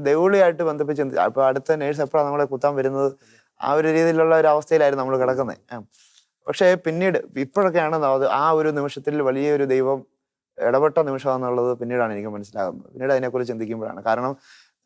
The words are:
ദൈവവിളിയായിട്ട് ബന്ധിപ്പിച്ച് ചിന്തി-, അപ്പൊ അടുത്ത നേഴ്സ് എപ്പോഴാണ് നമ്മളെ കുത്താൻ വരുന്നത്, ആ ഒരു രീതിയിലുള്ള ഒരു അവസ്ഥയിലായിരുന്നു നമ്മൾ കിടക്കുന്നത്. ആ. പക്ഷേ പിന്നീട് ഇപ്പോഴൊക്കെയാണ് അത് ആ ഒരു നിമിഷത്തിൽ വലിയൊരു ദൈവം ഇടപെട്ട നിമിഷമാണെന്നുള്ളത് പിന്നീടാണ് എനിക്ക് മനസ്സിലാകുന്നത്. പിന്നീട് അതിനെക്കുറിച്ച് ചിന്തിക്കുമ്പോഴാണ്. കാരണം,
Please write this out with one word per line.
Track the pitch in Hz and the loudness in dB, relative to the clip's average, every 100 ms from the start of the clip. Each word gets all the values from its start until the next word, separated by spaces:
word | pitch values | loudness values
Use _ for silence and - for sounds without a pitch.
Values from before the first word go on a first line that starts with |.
ദൈവവിളിയായിട്ട് | 143 151 190 202 175 165 | 0 2 4 6 4 4
ബന്ധിപ്പിച്ച് | 160 147 147 147 | -2 -2 -4 -2
ചിന്തി-, | 135 - | -2 0
അപ്പൊ | 98 135 | 0 2
അടുത്ത | 135 131 135 | 2 2 -2
നേഴ്സ് | 156 143 147 | -2 -2 -2
എപ്പോഴാണ് | 139 156 147 | -2 0 0
നമ്മളെ | 147 | 0
കുത്താൻ | 143 131 147 | -2 0 -2
വരുന്നത്, | 143 135 135 139 135 _ _ _ - | 0 -2 0 -2 -4 _ _ _ -8
ആ | - | -2
ഒരു | 151 156 | 0 2
രീതിയിലുള്ള | 160 165 160 160 160 | 2 2 2 4 4
ഒരു | 156 | 4
അവസ്ഥയിലായിരുന്നു | 151 151 160 143 139 | 2 2 2 2 2
നമ്മൾ | 131 131 | -2 0
കിടക്കുന്നത്. | 127 131 120 - - | 0 0 -4 -8 -14
ആ. | 120 101 _ _ _ _ _ 143 | -16 -18 _ _ _ _ _ -8
പക്ഷേ | - 185 | 2 4
പിന്നീട് | 180 165 165 190 175 - 135 | 4 -2 -2 0 0 -4 -8
ഇപ്പോഴൊക്കെയാണ് | 135 196 190 170 156 160 | -4 0 0 2 0 0
അത് | 139 135 135 | 0 2 0
ആ | 131 156 | 0 2
ഒരു | 160 156 | 2 0
നിമിഷത്തിൽ | 147 143 139 143 147 | -2 -6 -6 -6 -2
വലിയൊരു | 131 135 147 147 | -2 0 0 0
ദൈവം | 135 131 131 135 - _ _ _ _ - | 0 0 0 -2 -6 _ _ _ _ -4
ഇടപെട്ട | 120 131 151 156 | 0 2 2 2
നിമിഷമാണെന്നുള്ളത് | 147 135 139 131 123 123 123 123 | 0 -2 -2 -2 -2 -2 -2 -4
പിന്നീടാണ് | 120 123 113 | -4 -2 -2
എനിക്ക് | 101 107 | -4 -8
മനസ്സിലാകുന്നത്. | 104 101 107 90 - - | -10 -12 -6 -6 -8 -16
പിന്നീട് | 127 131 | -8 -2
അതിനെക്കുറിച്ച് | 131 127 127 123 | 0 0 -4 -4
ചിന്തിക്കുമ്പോഴാണ്. | 113 110 113 110 92 | -6 -6 -8 -8 -6
കാരണം, | 110 113 127 139 _ - _ _ | -2 -2 -2 -8 _ -20 _ _